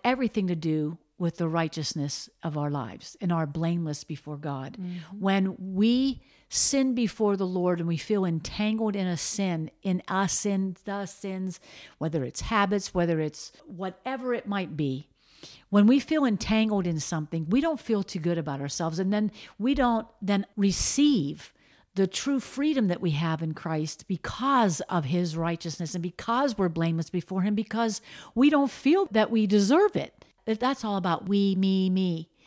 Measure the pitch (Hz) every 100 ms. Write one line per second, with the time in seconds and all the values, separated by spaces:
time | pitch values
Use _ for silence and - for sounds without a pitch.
0 | 240 262 240 220 185 165 160 156 151 165
1 | _ - 170 - 165 165 160 165 147 156
2 | 143 - - _ 165 147 147 143 113 -
3 | - - 180 170 151 156 165 170 160 147
4 | - 147 147 143 151 139 131 - 180 175
5 | 160 202 196 196 190 - 190 185 220 247
6 | 269 240 - _ _ - - 277 262 240
7 | 220 - 208 196 185 185 180 175 170 165
8 | - 208 185 165 - - 214 220 214 202
9 | 185 170 - - 190 160 160 - 190 180
10 | - 190 196 - 208 190 190 175 - 202
11 | 190 - 196 190 185 175 - - - -
12 | 160 156 127 - - 220 196 202 - 185
13 | 170 160 151 - - - - 175 190 180
14 | 254 262 254 240 196 202 185 156 143 131
15 | - _ _ _ - - _ 202 214 269
16 | - 311 262 202 - 220 220 202 175 156
17 | - 160 151 165 160 247 330 294 - 214
18 | 190 170 165 165 147 139 143 - 160 165
19 | 190 208 214 - - - 233 285 247 226
20 | - _ 202 196 - - 196 - - -
21 | 294 247 143 156 - _ _ _ _ 190
22 | 190 - 285 269 - 262 302 269 202 175
23 | 175 147 165 160 165 156 165 156 156 -
24 | - 180 - - 269 269 208 151 - 180
25 | 135 175 175 160 165 165 165 151 160 180
26 | 170 - - 240 285 208 180 165 165 165
27 | 160 180 - 190 196 208 220 220 226 196
28 | - - - 220 285 294 277 - 269 370
29 | 392 214 214 226 208 208 202 311 415 -
30 | - - - _ - 214 247 269 220 196
31 | 180 165 190 202 196 190 190 190 185 185
32 | 185 165 165 _